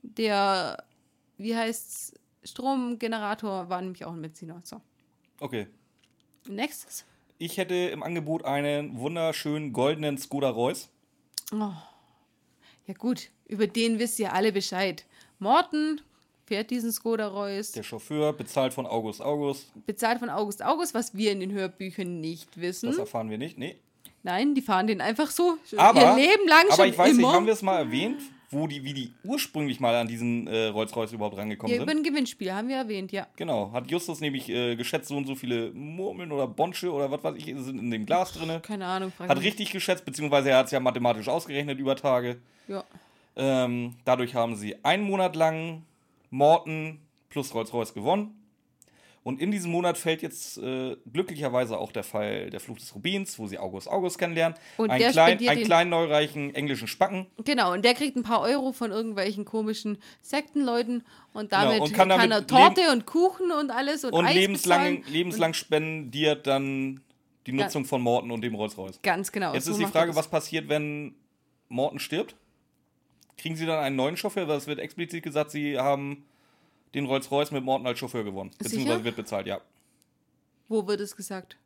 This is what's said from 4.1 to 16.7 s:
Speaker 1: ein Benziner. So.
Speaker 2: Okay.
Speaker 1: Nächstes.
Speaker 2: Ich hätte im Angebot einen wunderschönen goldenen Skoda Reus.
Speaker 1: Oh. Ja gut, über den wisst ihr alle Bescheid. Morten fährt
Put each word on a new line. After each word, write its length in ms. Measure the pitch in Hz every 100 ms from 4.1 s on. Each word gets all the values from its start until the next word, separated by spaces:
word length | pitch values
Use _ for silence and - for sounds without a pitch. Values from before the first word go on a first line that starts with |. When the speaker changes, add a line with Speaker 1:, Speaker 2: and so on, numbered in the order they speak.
Speaker 1:
ein 100 | 170
Benziner. 380 | 160 160 165 175
So. 160 | 180 - _ _ _ _ _ _
Speaker 2:
Okay. 260 | 143 127 101 _ _ _ _ _ _ _ -
Speaker 1:
Nächstes. 560 | 202 285 - - - - _ _ _
Speaker 2:
Ich 180 | 170 -
hätte 160 | 185
im 280 | 180 180 -
Angebot 420 | 151 170 151 165
einen 540 | 139 139 147 147 151 123
wunderschönen 760 | 131 170 160 156 147 151 151
goldenen 460 | 117 131 156 151 139
Skoda 320 | - 139 139
Reus. 380 | 113 123 - - _ _ _ _ - -
Speaker 1:
Oh. 200 | 214 214 165 - _ _ _ _ _ _ _ _ _ -
Ja 80 |
gut, 360 | 196 226 254 - _ _
über 200 | 208 214
den 320 | 226 226 220
wisst 200 | 233 -
ihr 140 | 202
alle 200 | 185 214
Bescheid. 520 | 196 190 185 190 160 - _ - _
Morten 600 | 196 277 359 302 311 294 - _ _ _ _
fährt 240 | 202 220